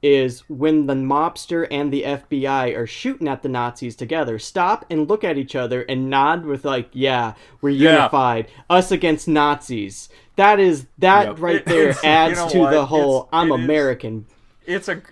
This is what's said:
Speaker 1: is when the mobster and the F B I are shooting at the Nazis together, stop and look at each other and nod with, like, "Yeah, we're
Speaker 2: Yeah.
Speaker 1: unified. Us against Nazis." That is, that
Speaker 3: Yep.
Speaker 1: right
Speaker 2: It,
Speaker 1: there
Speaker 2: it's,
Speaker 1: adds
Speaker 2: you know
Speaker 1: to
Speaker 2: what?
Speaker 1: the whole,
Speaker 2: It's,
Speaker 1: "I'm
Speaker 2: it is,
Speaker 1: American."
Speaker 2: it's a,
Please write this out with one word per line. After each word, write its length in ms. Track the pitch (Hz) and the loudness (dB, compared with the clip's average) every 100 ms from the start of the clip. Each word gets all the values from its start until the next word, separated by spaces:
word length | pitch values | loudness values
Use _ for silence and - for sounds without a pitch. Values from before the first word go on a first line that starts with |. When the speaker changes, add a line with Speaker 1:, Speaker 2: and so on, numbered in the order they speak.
Speaker 1:
is 400 | 147 139 131 117 _ | 4 4 2 -6 _
when 380 | 143 156 156 139 | -4 0 2 0
the 80 | |
mobster 720 | 135 131 143 165 - - 170 165 | -2 -2 0 -2 -6 -8 -6 -4
and 200 | 143 143 | -4 -4
the 140 | 139 139 | -4 -4
F 220 | 139 _ | -6 _
B 160 | 143 135 | -6 -2
I 240 | 135 127 | -2 -2
are 160 | 117 117 | -4 -8
shooting 420 | - 254 269 156 | -8 -8 -6 -6
at 140 | 135 | -6
the 80 | 139 | -6
Nazis 460 | 127 120 - 123 113 | -4 -6 -6 -12 -10
together, 420 | 120 160 131 110 | -6 -4 -4 -6
stop 480 | - 190 180 220 - | -8 -4 -2 -2 -4
and 180 | 160 151 | -4 -2
look 140 | 214 | -2
at 140 | 196 143 | -2 -4
each 160 | 135 139 | -4 -6
other 260 | 120 123 120 | -4 -6 -4
and 220 | 131 131 | -6 -2
nod 340 | 135 143 170 160 | 2 2 0 -4
with, 180 | 139 | -6
like, 260 | 147 131 117 | -4 -4 -6
"Yeah, 400 | 127 135 127 117 104 - _ | -4 -2 0 -4 -8 -20 _
we're 100 | 143 | -2
Speaker 2:
Yeah. 220 | 139 156 | 4 6
Speaker 1:
unified. 540 | 156 139 143 127 113 113 - - | 6 4 2 0 0 -6 -12 2
Us 220 | 180 185 | 2 2
against 360 | 185 170 151 - | 0 0 -2 0
Nazis." 840 | 151 147 143 - 120 98 - - - _ - | 2 2 -2 -6 -8 -8 -12 -20 -20 _ 2
That 240 | 202 208 | 4 6
is, 260 | 190 151 131 - | 4 2 -6 0
that 260 | 185 202 208 | 4 4 4
Speaker 3:
Yep. 80 | 160 | -4
Speaker 1:
right 160 | 175 165 | -2 -2
Speaker 2:
It, 80 | - | 0
Speaker 1:
there 240 | 165 151 | 2 2
Speaker 2:
it's, 140 | 135 | 2
Speaker 1:
adds 340 | 156 160 165 175 | 4 4 4 0
Speaker 2:
you 80 | 170 | 0
know 40 | |
Speaker 1:
to 100 | 180 | 2
Speaker 2:
what? 120 | 151 | 4
Speaker 1:
the 140 | 151 135 | 2 2
whole, 340 | 151 143 131 | 0 2 0
Speaker 2:
It's, 60 | - | 0
Speaker 1:
"I'm 180 | 160 170 | 0 0
Speaker 2:
it 40 | 135 | 0
is, 60 | 123 | 0
Speaker 1:
American." 600 | 151 139 123 117 110 104 _ _ _ - | 0 0 -2 -8 -12 -14 _ _ _ -8
Speaker 2:
it's 200 | 180 190 | -6 -6
a, 120 | 170 - | -10 -10